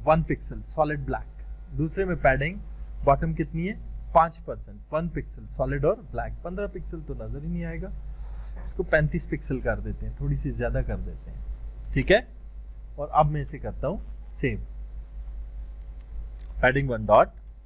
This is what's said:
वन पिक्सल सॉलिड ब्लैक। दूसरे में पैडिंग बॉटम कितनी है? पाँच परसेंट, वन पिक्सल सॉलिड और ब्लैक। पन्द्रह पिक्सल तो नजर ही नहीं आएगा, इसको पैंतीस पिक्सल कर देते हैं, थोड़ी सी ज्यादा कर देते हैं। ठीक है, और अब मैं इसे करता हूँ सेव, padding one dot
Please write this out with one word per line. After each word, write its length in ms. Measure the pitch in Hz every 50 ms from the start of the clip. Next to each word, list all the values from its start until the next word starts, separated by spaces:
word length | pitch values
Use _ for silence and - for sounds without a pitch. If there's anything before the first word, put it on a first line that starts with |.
| -
वन 200 | 147 160 170 147
पिक्सल 380 | - 147 - - - 131 110 -
सॉलिड 380 | - - 160 156 147 151 143 135
ब्लैक। 380 | 127 120 110 - - - - - - - - - - 139
दूसरे 280 | 131 151 160 - 196 196
में 100 | 185 170 139
पैडिंग 380 | - 139 131 135 143 165 190 202 - - - - - - - - -
बॉटम 280 | 139 139 139 170 160 156
कितनी 340 | 151 156 - - 160 175
है? 100 | 190 226 - - - - - - - -
पाँच 240 | 165 165 170 165 -
परसेंट, 400 | - - 120 107 - - 101 104 - -
वन 160 | 151 156 170 165
पिक्सल 360 | - 147 - - - - 107
सॉलिड 380 | - - - 131 131 139 143 139
और 100 | 160 208 - - -
ब्लैक। 220 | - 120 120 110 - - -
पन्द्रह 240 | 170 185 196 208
पिक्सल 320 | 190 - 185 156 - 175 160
तो 120 | 151 - 135
नजर 300 | 117 110 110 113 143 151
ही 60 | 170
नहीं 140 | 175 170 170
आएगा, 260 | 165 165 170 180 196 202 - - - - - - - - - - - - - -
इसको 200 | - - - 175
पैंतीस 420 | - - 156 151 143 165 165 -
पिक्सल 340 | - 156 143 - - 139 123
कर 180 | 120 120 107 101
देते 260 | 101 107 101 - 107
हैं, 100 | 110 - -
थोड़ी 180 | 143 143 143
सी 140 | 135 - 139
ज्यादा 300 | 117 113 120 117 120 131
कर 160 | 120 - 107
देते 340 | 92 92 95 85 - - -
हैं। 600 | - - - - - - - - - - - - -
ठीक 180 | 147 127 -
है, 160 | 185 233 254 - - - - - - - - - - - - - - -
और 100 | 143 -
अब 220 | - 147 160 147
मैं 100 | 151 147
इसे 180 | 135 - 151 131
करता 280 | - 110 - 110 123
हूँ 140 | 135 180 - - - - - - - - -
सेव, 200 | - 127 104 95 - - - - - - - - - - - - - - - - - - - - - - - - - - - - - - - - - - - - - - - - -
padding 280 | 127 127 139 139 131
one 160 | 120 110 107
dot 260 | 101 104 120 170 - - - - - - - -